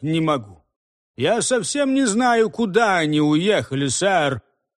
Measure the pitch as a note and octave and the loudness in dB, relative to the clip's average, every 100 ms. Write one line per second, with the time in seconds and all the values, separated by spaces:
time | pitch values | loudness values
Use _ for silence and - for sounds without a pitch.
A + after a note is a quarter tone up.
0 | D3 E3 D#3+ C#3 G#2 F2+ _ _ _ _ | -4 -2 0 -2 -6 -20 _ _ _ _
1 | _ - D3+ A3+ - B3 F3 C#4+ C4+ C4+ | _ -4 -2 0 0 -2 -2 -2 0 0
2 | B3+ G#3+ B3 A#3 A3 - A3+ G3 A3 F3+ | 0 2 2 2 0 -2 -2 2 2 2
3 | D3+ D3+ D3+ D3+ G3 F3+ - C3+ C#3 - | 2 2 2 2 2 0 -2 -4 -4 -2
4 | G3 F#3 C#3+ B2 - _ _ | 0 2 0 -2 -10 _ _